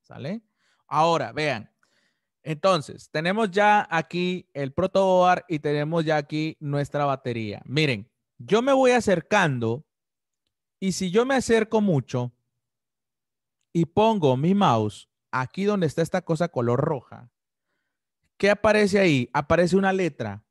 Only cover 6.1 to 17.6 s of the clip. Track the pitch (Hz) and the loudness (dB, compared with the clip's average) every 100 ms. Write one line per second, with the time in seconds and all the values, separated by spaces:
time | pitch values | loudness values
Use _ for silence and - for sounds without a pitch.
6.1 | 151 143 151 156 - 147 143 139 147 143 | -2 -2 -6 -6 -8 -6 -4 -4 -2 -2
7.1 | 131 123 117 110 101 - 135 151 113 - | -2 -6 -6 -8 -10 -6 0 0 -2 -8
8.1 | _ _ _ 120 214 262 269 254 247 214 | _ _ _ -2 0 2 2 4 2 2
9.1 | 175 - 208 170 127 113 120 _ _ _ | 0 0 0 2 0 -4 -6 _ _ _
10.1 | _ _ _ _ _ _ _ 190 - 185 | _ _ _ _ _ _ _ -6 -4 0
11.1 | 196 247 269 226 226 220 220 208 147 - | 0 2 0 2 0 2 0 2 0 -2
12.1 | 123 123 _ _ _ _ _ _ _ _ | -6 -6 _ _ _ _ _ _ _ _
13.1 | _ _ _ _ _ _ 170 165 - 220 | _ _ _ _ _ _ -2 0 2 2
14.1 | 214 147 127 160 202 180 113 107 - - | 4 2 2 0 2 2 2 0 -6 -20
15.1 | _ _ 123 131 - 202 202 165 143 165 | _ _ -6 -6 -4 -2 -2 -2 -2 -4
16.1 | 185 - 160 170 127 120 123 156 139 _ | -4 -4 -2 -2 -2 0 0 -2 -4 _
17.1 | - 120 _ _ _ | -20 -20 _ _ _